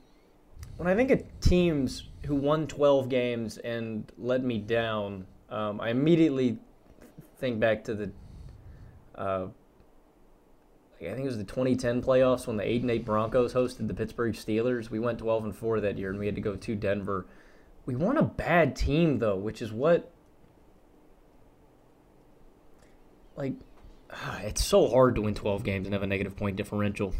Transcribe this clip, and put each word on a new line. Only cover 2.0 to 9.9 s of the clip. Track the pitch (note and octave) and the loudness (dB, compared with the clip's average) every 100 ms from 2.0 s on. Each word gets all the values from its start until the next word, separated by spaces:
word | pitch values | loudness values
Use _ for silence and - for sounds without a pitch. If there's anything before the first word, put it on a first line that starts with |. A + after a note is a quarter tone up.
| - - C#3+ | -14 -12 -4
who | C#3+ | 0
won | C#3 D#3 D3+ | 2 0 0
twelve | - C#3+ C#3 A#2+ | 2 6 6 4
games | C3 B2 A#2 A2 - | 0 0 -2 -4 -8
and | A#2+ A#2 A2+ A2 - - | -6 -6 -6 -8 -10 -8
let | A#2 B2+ | -2 0
me | B2+ A#2 | 0 -2
down, | G2+ A2+ A2+ G#2+ G2+ G2 F#2 - - | 0 0 0 -2 -4 -8 -12 -18 -10
um, | A2 G#2+ G#2 | -6 -4 -4
I | A2 | -2
immediately | A#2+ D3+ E3 D#3+ C3+ B2+ A2 - - - - - - - - | 2 4 6 4 4 0 -2 -10 -20 -20 -20 -20 -20 -20 -8
think | C3 A2+ | -6 0
back | A2+ G#2+ - | 2 2 -2
to | G#2+ | -6
the, | G2+ - - - - - - - - - - - | -6 -10 -18 -18 -18 -18 -20 -20 -20 -20 -20 -8
uh, | G2 F#2+ F#2+ - _ _ - | -4 -2 -4 -12 _ _ -20